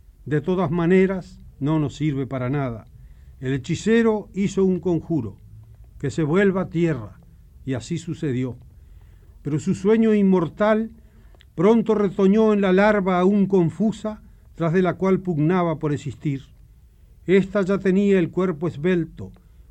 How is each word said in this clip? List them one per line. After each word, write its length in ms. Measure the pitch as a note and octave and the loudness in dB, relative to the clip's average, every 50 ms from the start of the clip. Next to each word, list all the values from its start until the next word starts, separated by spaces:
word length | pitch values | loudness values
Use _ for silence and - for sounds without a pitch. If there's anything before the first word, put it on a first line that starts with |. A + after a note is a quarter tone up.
| - - - _ - | -20 -20 -20 _ -8
"De 160 | B2 D3+ D3+ | -4 -2 -2
todas 300 | D3+ F#3 F#3 F#3+ F#3+ - | -2 -2 -2 -2 -2 -2
maneras, 680 | E3+ F3 E3 E3+ F#3+ F#3+ F#3+ F#3+ G3 F#3 - - - - - - - - | -2 0 2 4 4 4 4 2 0 -4 -8 -12 -20 -20 -20 -20 -12 -6
no 180 | C3+ D3 D#3+ D#3 | -2 -2 0 0
nos 160 | D3 B2 - | -2 -2 -4
sirve 320 | - D3+ D#3 C3+ C3+ C#3 | -2 -2 -2 -2 -2 -6
para 240 | B2+ C3+ C3 B2+ B2 | -6 -6 -6 -4 -4
nada. 360 | C#3+ D3 C3+ B2 A2+ G#2+ - - - - - - - - - - - - | -2 -4 -4 -6 -6 -10 -14 -20 -20 -20 -20 -20 -20 -20 -20 -20 -18 -10
El 120 | B2+ C3 | -6 -4
hechicero 760 | C#3 C3 - - E3 - - G#3 A3+ A#3 A3+ A3+ A3 G#3 - - | -4 -4 -4 -6 -6 -2 0 2 2 4 4 2 0 -2 -4 -8
hizo 320 | - F#3 G3+ - - F#3+ F#3+ | -6 -4 -4 -2 0 0 2
un 160 | F#3+ F#3 F3 | 2 0 0
conjuro, 560 | - F#3 E3+ D3+ - - E3+ C#3+ A2+ G2 - - - - - - - - - - - - - - | -2 -2 -2 -2 -2 -2 -4 -4 -4 -6 -12 -16 -20 -20 -20 -20 -20 -20 -20 -20 -20 -20 -14 -8
que 120 | - C3+ | -8 -6
se 120 | - E3+ | -4 -2
vuelva 460 | D#3+ C#3 E3 G3 G#3 G3 F3+ F#3+ F3+ - | -2 0 2 2 2 2 2 0 -4 -4
tierra", 520 | - E3 E3+ E3 D3 A#2+ G#2+ F#2+ - - - - - - - - - - - | -2 0 0 0 0 -4 -6 -14 -18 -20 -20 -20 -20 -20 -20 -20 -20 -14 -8
y 100 | C3 C3 | -6 -6
así 240 | A#2 - - E3+ D#3 | -6 -6 -6 -8 -8
sucedió. 580 | - F3 D3+ - E3 C#3+ A#2+ B2+ B2+ B2 B2 - - - - - - - - - - - - - - - - - | -6 -8 -10 -6 -6 -4 -2 -4 -4 -6 -8 -12 -18 -20 -20 -20 -20 -20 -20 -20 -20 -20 -20 -20 -20 -20 -20 -12
Pero 160 | - D3 D3+ C#3+ | -8 -4 -4 -2
su 160 | - G3 F#3 | -2 -2 -4
sueño 400 | - - G3+ A3+ A3+ A3+ A3 G#3+ | 0 2 2 4 4 4 4 4
inmortal 760 | G#3 G3 F#3+ F#3 F#3 E3+ D3 - - G#3 G#3+ G#3+ A3 A3+ A3 - - - - _ - - - - - - - - | 4 4 4 4 2 0 -2 -2 -2 0 2 2 0 -2 -6 -10 -18 -20 -20 _ -20 -20 -20 -20 -20 -20 -14 -4
pronto 400 | - E3+ G#3 A#3 A3+ - A3 G#3+ | 0 2 4 4 4 2 2 0
retoñó 580 | G3+ G3+ F#3 - G3+ G3 F#3+ G3+ A3 A3 G#3+ | 0 0 -2 0 2 2 4 4 4 4 4
en 80 | G#3 G3+ | 4 2
la 120 | G3 F#3+ | 2 2
larva 480 | F#3 F#3+ G3+ G#3+ G#3+ G#3 F3+ F#3+ F#3 F3 | 4 4 4 4 2 2 0 0 0 2
aún 260 | F3+ F#3+ G#3 G3+ F#3+ | 2 2 4 2 2
confusa, 760 | F#3+ G3 F#3+ E3+ D#3 - - G#3+ A3+ - - - G#3+ A3 - - - - - - - - | 2 2 2 2 2 0 -2 -2 -2 -2 -4 -8 -10 -10 -10 -18 -20 -20 -20 -20 -20 -10
tras 160 | - E3 D#3+ | -6 -4 0
de 100 | E3 F#3+ | 0 2
la 120 | F#3 F3 D#3+ | 0 0 0
cual 260 | E3+ F#3 F#3+ F#3 F#3 | -2 0 0 0 0
pugnaba 580 | F#3+ F3+ E3 C#3+ D3+ D#3+ F#3 F3+ F3 E3 D#3 D3+ | -2 -4 -2 0 0 2 2 0 0 -2 -2 -4
por 140 | D#3+ D3 | -4 -4
existir. 500 | D3 - - C#3 - - - D3+ C#3 C3 - - - - - - - - - - _ _ - - - - - | -4 -4 -6 -10 -12 -6 -6 -6 -6 -6 -10 -16 -20 -20 -20 -20 -20 -20 -20 -20 _ _ -20 -20 -20 -12 -2
Esta 360 | E3+ F#3 G3 F#3+ F#3+ - G#3 | 2 2 2 2 2 -2 -2
ya 160 | F#3+ F3+ G3 F#3+ | 0 0 -2 -2
tenía 400 | G3 G3 F#3 G3 G3+ G3+ G3 F#3+ | 0 0 0 2 2 2 2 2
el 120 | E3+ - | 0 0
cuerpo 380 | - F3+ F#3+ F#3 E3 C#3 E3+ D#3 | -2 -2 -2 -2 -4 -4 -6 -6
esbelto, 640 | - C#3+ D3 F#3 F#3 F3 D#3+ E3 - - G2 F#2+ - - _ - - - - - | -6 -4 -2 -2 0 0 -2 -6 -10 -16 -16 -16 -16 -20 _ -20 -20 -20 -20 -18